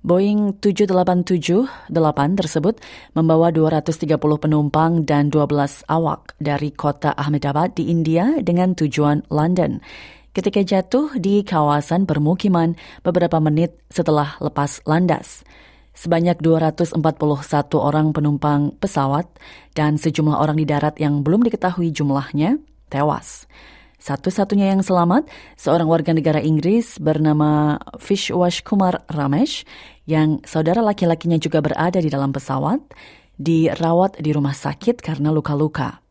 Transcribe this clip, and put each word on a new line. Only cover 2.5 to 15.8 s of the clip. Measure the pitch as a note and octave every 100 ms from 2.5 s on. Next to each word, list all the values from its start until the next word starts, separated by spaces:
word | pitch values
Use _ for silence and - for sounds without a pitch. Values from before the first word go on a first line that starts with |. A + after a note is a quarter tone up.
| D#3+ E3+ A#3 - - -
membawa | - D#3+ D#3+ E3+
dua | D#3+ D#3 D#3
ratus | D3+ D#3
tiga | D#3 D#3
puluh | D3+ D3+
penumpang | D3+ D3+ D3 D3+ E3 E3+
dan | D3+ D3 D3
dua | D3+
belas | C#3+ D3 C#3+ - -
awak | D#3+ E3 D3+ - -
dari | D3 C#3+ D3
kota | - D3 C#3+ D3+
Ahmedabad | - C#3+ D3 C#3+ C#3+ F3+ -
di | D#3
India | E3 D#3 E3 G#3+ D#4
dengan | F3+ F3 F#3
tujuan | F3 D3+ D3+ D3 D3 -
London. | D3 D#3 F3+ D3+ - - - - - _
Ketika | - G3+ G3+
jatuh | F#3+ F#3+ F#3 B3+ D4+ C4+
di | F#3+ G3+
kawasan | G3+ E3 D3 D3 - E3+ F#3+
permukiman | D3+ D3+ F3+ G#3 F3 E3 E3+ - -
beberapa | F3+ F3 E3+ D#3+
menit | D#3 D3+ E3 - _
setelah | - D#3+ D3+ C#3+ -
lepas | D3 - C#3+ - -
landas. | D#3 F3+ D#3 - - - - - _